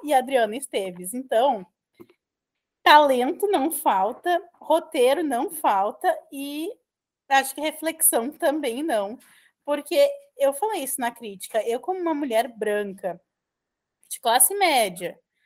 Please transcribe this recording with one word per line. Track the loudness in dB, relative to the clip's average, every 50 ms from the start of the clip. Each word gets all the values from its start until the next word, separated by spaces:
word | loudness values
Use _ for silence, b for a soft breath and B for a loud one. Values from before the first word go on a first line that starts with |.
| -2
e | 0 0
a | 0
Adriana | 2 2 0 0 2 0 -2
Esteves. | -6 -8 -6 -6 -6 -6 -6 -8 -10 -12 -10 -10
Então, | -10 -4 0 2 2 2 2 0 -2 -6 -14 _ _ _ _ _ B B B B B _ _ _ _ _ _ _ _ _ _ _ _ 6
talento | 8 8 8 8 6 4 2 0 -2 -2 -2 0
não | 0 2 2 0 0
falta, | -2 -2 0 0 2 2 0 -2 -4 -4 -2 -2 -2 -2 -2 -8 _
roteiro | -8 -2 0 0 0 0 -2 0 2 2 4 2 2 0
não | -2 -2 -4 -4 -6
falta | -6 -2 0 0 2 2 0 -2 -4 -2 -2 -2 -2 -2 -6 _
e | -14 -12 -10 -10 -8 -8 -8 -10 -10 _ _ _ _ _ _ _ _ _ _ 0
acho | 2 2 2 0 -4
que | -6
reflexão | -6 -6 -6 -6 -6 -6 -4 -2 0 0 2 0 -2 -4
também | -4 -2 -2 -2 0 -2 -4 -6 -6 -4
não. | -4 -2 -2 -2 -2 -4 -8 -14 b b b b b b b _ -6
Porque | -4 -4 -4 -4 -2 2 2 2 2 2 -4 _ _ _
eu | 0 0 0 0
falei | 0 -2 -2 -2 -2 -4
isso | -6 -6 -4
na | -4 -6
crítica, | -6 -8 -12 -14 -12 -12 -10 -6 -4 -4 -2
eu | -2 -4 -4
como | -4 -4 -4 -2
uma | -2 -2 -2
mulher | -2 -2 -2 0 0 0
branca, | -2 -4 -6 -4 -2 -2 -2 -4 -6 -8 -8 -8 -8 -8 -10 _ _ _ _ _ _ _ _ _ _ _ _ _ _ _ _ _
de | -16 -10 -4
classe | 0 2 4 4 4 2 2
média, | 2 2 4 4 4 2 0 -2 -6 -10 -10 -10 _ _ _ _ b b